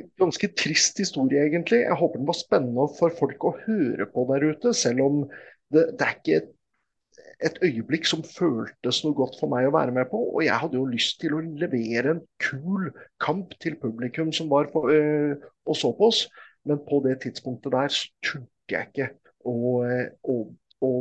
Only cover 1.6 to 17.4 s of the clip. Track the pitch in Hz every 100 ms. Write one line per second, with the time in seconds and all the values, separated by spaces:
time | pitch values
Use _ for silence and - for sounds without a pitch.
1.6 | 170 233 - 175 165 113 143 170 - 156
2.6 | 127 120 147 - 170 165 139 - 180 -
3.6 | - 214 131 - 104 - 127 139 151 151
4.6 | 240 233 131 123 139 147 143 - - -
5.6 | _ 151 165 - 131 - - 156 - -
6.6 | _ _ _ _ _ - - - - -
7.6 | 135 113 113 160 - 165 - - 175 117
8.6 | 113 - 123 127 156 143 - - 151 127
9.6 | 131 156 135 123 127 214 247 - 156 110
10.6 | 160 131 135 117 - - 165 151 165 147
11.6 | 170 127 113 117 127 170 - - - 135
12.6 | 160 196 170 - - _ - 175 185 -
13.6 | 170 151 117 113 123 139 160 156 165 139
14.6 | 147 156 147 151 151 151 147 143 - _
15.6 | - 190 - - 220 220 - - - _
16.6 | 143 147 - 143 131 131 127 -